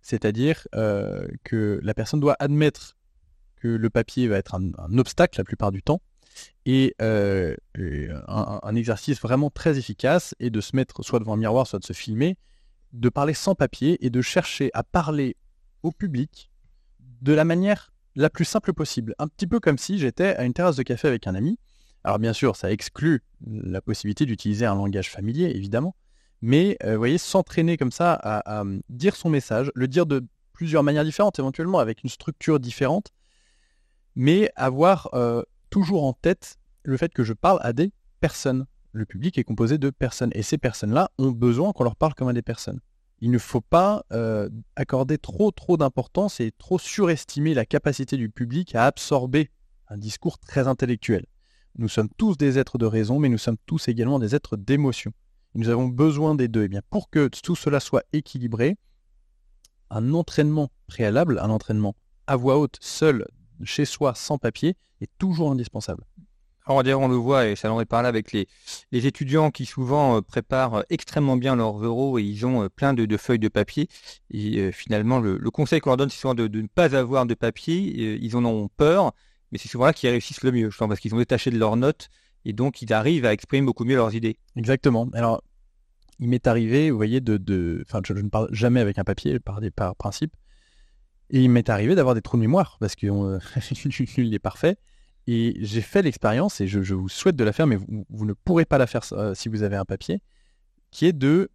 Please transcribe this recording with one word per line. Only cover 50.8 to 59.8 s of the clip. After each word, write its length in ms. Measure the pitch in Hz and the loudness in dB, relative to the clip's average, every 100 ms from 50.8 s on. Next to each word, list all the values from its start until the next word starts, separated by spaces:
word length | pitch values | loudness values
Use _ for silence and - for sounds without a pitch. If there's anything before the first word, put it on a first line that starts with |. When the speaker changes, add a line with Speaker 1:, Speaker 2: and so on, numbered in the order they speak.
| 123 117 - 101 - _ _ _ _ - | -2 -2 0 0 -2 _ _ _ _ -6
Speaker 1:
Nous 100 | 113 | -2
sommes 220 | - 107 - | 0 -2 0
tous 200 | 220 156 | 0 4
des 220 | 143 131 | 2 2
êtres 180 | 131 120 | 0 0
de 80 | 113 | 0
raison, 340 | 110 107 135 | 2 0 2
mais 100 | 147 | 2
nous 80 | 117 | 2
sommes 200 | - 113 - | 0 -4 -4
tous 220 | 160 - | -6 -2
également 320 | 117 117 139 | -2 0 0
des 160 | 110 139 | 0 -2
êtres 220 | - 107 | -2 -10
d'émotion. 540 | 101 143 139 117 - - _ _ _ 110 | 0 2 2 -2 -8 -14 _ _ _ -4
Et 40 | |
nous 100 | 113 | 0
avons 180 | 117 127 | 0 0
besoin 480 | 123 156 147 156 151 | 2 2 4 2 2
des 120 | 123 | 2
deux. 160 | 113 | 2
Eh 40 | 101 | 0
bien, 140 | 101 - | -2 -4
pour 200 | 214 - | -6 -2
que 200 | 156 135 | 0 0
tout 260 | - - 175 | -2 -6 -2
cela 240 | - 139 | 0 -2
soit 240 | - 131 - | 0 -2 0
équilibré, 640 | 151 - 135 120 110 127 202 _ _ _ _ _ _ _ _ _ _ | -6 -4 -8 -6 0 0 0 _ _ _ _ _ _ _ _ _ _